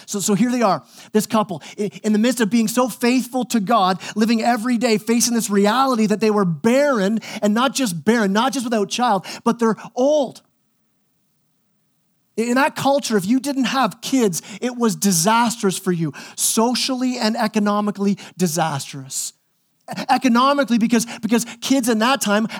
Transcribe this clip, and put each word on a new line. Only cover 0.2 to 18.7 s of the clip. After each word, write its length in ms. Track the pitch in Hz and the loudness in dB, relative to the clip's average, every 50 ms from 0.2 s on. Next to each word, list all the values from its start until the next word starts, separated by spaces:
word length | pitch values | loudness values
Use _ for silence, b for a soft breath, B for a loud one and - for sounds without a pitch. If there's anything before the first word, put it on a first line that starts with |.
| 160 208 | 0 0
here 180 | 202 170 240 247 | 2 2 2 2
they 120 | 254 247 | 2 2
are, 200 | 226 196 170 143 B B B B B B | 2 2 2 0 B B B B B B
this 140 | - 214 - | 0 0 0
couple, 360 | - 233 247 - - 170 143 B B B 185 | 2 0 0 0 -2 -6 -12 B B B -8
i-, 120 | 208 190 B B | -8 -8 B B
in 120 | - 214 214 | -2 0 2
the 40 | 208 | 2
midst 220 | 226 254 - - | 2 2 2 0
of 80 | 226 185 | 0 0
being 180 | 233 233 220 | 2 0 0
so 220 | - - 247 254 220 | 0 0 0 0 0
faithful 560 | - - 247 233 254 254 240 - - 254 226 | -2 -2 0 2 2 0 -2 -2 -4 -6 -4
to 140 | - - 226 | -2 -2 -2
God, 400 | 185 196 240 208 185 185 185 - B B B | 0 2 2 2 2 0 0 -2 B B B
living 240 | 208 226 214 240 220 | -2 0 2 2 0
every 380 | 220 240 240 208 214 254 247 208 | 2 0 0 0 0 -2 -2 0
day, 180 | 247 233 220 | 2 2 2
facing 380 | 208 - 226 233 240 - 240 233 | 0 2 0 0 2 2 0 0
this 160 | 226 - 202 | -2 -2 2
reality 560 | 202 196 202 208 226 262 269 262 247 220 220 | 2 4 4 4 4 2 2 2 2 2 2
that 140 | 190 214 202 | 2 2 2
they 100 | 220 214 | 2 2
were 160 | 208 208 196 | 2 2 2
barren, 720 | 175 160 139 - 226 247 277 294 294 262 208 185 202 226 208 B B B 226 | 0 -2 0 2 2 4 4 2 2 2 2 0 0 0 -2 B B B -2
and 100 | 208 208 | 0 0
not 220 | 208 233 262 269 180 | 2 2 0 0 0
just 280 | - 262 196 170 156 | -2 -4 -4 -4 -2
barren, 300 | - 214 233 233 208 190 | 0 0 2 2 2 0
not 220 | 196 220 240 262 - | 0 0 0 0 -2
just 100 | 277 226 | -4 -4
without 240 | 254 233 214 196 - | -2 -2 -2 -2 -2
child, 380 | - 226 247 240 202 180 B B B B B | -2 -2 0 0 0 0 B B B B B
but 140 | 233 233 233 | -2 0 2
they're 180 | 233 226 202 B B B - | 0 0 0 B B B -2
old. 460 | 254 262 285 302 302 254 - - - _ _ _ _ _ _ _ _ _ _ _ _ _ _ _ _ _ _ _ _ _ _ _ _ _ _ _ _ _ _ _ _ _ _ _ _ _ _ - | 0 2 2 2 2 0 -2 -6 -16 _ _ _ _ _ _ _ _ _ _ _ _ _ _ _ _ _ _ _ _ _ _ _ _ _ _ _ _ _ _ _ _ _ _ _ _ _ _ -6
In 180 | 214 233 240 240 | -4 -2 0 2
that 200 | 269 294 311 - | 2 2 2 0
culture, 440 | - - 269 277 285 - - 220 196 | -2 0 0 0 0 0 0 0 0
if 80 | 165 | 2
you 120 | 202 254 262 | 2 0 0
didn't 260 | - 285 262 269 240 | 0 -2 -2 -2 -2
have 360 | 190 247 269 240 190 - - | 0 0 0 0 0 -2 -6
kids, 400 | - - 269 262 226 196 160 - B B 190 B | -6 -2 0 2 2 2 0 -4 B B -10 B
it 120 | 226 254 247 | -6 -6 -2
was 220 | 247 233 220 170 | 0 0 0 0
disastrous 840 | 151 196 202 175 160 160 220 226 233 240 220 233 - 202 190 175 - | 0 0 0 0 2 2 2 2 2 2 0 -2 0 -2 -2 -2 -2
for 140 | - 185 | -4 -2
you, 220 | 180 165 165 143 B B B B B | -2 -2 -2 -4 B B B B B
socially 840 | B - - - 226 226 247 240 - - 269 262 247 254 254 247 240 | B -4 -2 2 2 2 2 0 -2 -2 -4 -2 -2 -2 -2 -2 0
and 180 | 226 214 226 | -2 -2 0
economically 800 | 240 220 208 - 220 208 208 208 208 208 208 202 190 202 202 190 B B B B - | 0 -4 -2 0 0 0 0 0 0 -2 -2 -4 -2 0 0 -2 B B B B -2
disastrous. 960 | 185 165 151 175 160 160 | -2 -2 0 0 -2 -2